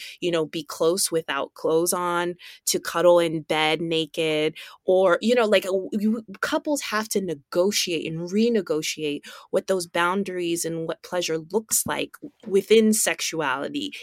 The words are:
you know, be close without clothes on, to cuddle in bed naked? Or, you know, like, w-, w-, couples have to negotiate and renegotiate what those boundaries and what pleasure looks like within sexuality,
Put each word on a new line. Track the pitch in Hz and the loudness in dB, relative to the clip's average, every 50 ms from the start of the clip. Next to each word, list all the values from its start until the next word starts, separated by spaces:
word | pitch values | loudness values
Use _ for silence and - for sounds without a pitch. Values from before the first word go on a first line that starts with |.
| - - - - | -10 -18 -10 -6
you | 175 175 | -4 -2
know, | 170 165 156 | 0 -2 -2
be | 147 - 165 | -2 -6 -8
close | 147 - - - 165 165 180 196 - - | -10 -8 -4 0 2 2 2 2 0 -2
without | 170 160 - - 139 139 - - _ | -2 -2 -2 -4 -4 -4 -6 -8 _
clothes | - - 156 160 165 175 175 | -4 -2 0 2 2 2 0
on, | 196 180 175 175 175 170 175 175 175 - - - - - - | 0 -2 -2 -2 0 -2 -2 -2 -6 -8 -14 -20 -16 -10 -6
to | - - 175 | -4 -4 -4
cuddle | - - - 170 170 175 175 175 | -4 -4 0 4 6 6 8 6
in | 170 165 156 160 | 6 2 0 -4
bed | 147 - 160 156 156 156 160 156 | -4 -2 0 0 2 2 0 0
naked? | 170 165 165 160 160 147 - 170 160 160 156 151 151 160 165 - - - - - - | -2 -2 -2 -2 -4 -4 -4 -4 -2 0 0 0 0 -2 -4 -6 -16 -20 -20 -6 0
Or, | - 185 185 190 185 170 - | 2 4 6 6 4 4 2
you | 202 220 247 | 2 2 4
know, | 247 226 | 4 4
like, | 214 208 190 190 | 4 4 4 2
w-, | 190 190 190 185 - | 2 -2 -2 -2 -4
w-, | - 214 202 214 220 233 220 - 196 - | -4 0 0 0 0 -2 -4 -10 -10 -8
couples | - - 294 311 - 311 294 277 | -4 -2 -2 -2 0 -2 -2 -2
have | - - 214 214 214 220 | -2 -2 -2 -2 -2 -2
to | - 202 | -2 -2
negotiate | 190 175 156 143 - - - 175 180 202 208 - - 185 170 151 - | -2 -4 -6 -8 -8 -4 0 2 2 2 2 0 -2 -2 -2 -4 -4
and | - 160 165 175 175 | -6 -6 -8 -6 -2
renegotiate | 190 214 226 240 233 208 170 - 156 156 156 - - 156 151 147 147 - - - - - - _ | 0 2 2 4 2 2 0 0 -2 -2 -2 -4 -6 -4 -4 -4 -4 -6 -8 -14 -20 -20 -8 _
what | - 190 - | -4 -2 0
those | - 196 185 170 | 0 -2 -2 -2
boundaries | 175 - 175 170 175 185 202 196 185 185 180 175 170 170 165 - | -4 -2 0 0 2 0 0 -2 -4 -4 -4 -2 -2 -2 -2 -4
and | 165 165 165 165 | -4 -4 -6 -6
what | 160 165 - | -6 -8 -8
pleasure | - - 180 180 170 - 160 165 | -10 -8 -6 -4 -2 -2 -4 -4
looks | 156 160 185 220 220 - - - - | -4 -2 -4 -4 -2 -2 -2 -2 -2
like | 160 147 143 143 - - - - 147 _ _ - | -2 -4 -4 -6 -8 -10 -16 -18 -18 _ _ -4
within | 214 190 196 190 - 214 226 220 214 | 0 2 2 4 6 6 6 6 6
sexuality, | 214 214 - 185 165 - - - - 160 151 135 127 139 147 143 143 143 104 - - - | 4 4 2 0 -2 -2 -4 -4 -4 -2 -2 -2 -2 -2 -4 -6 -6 -6 -6 -6 -10 -12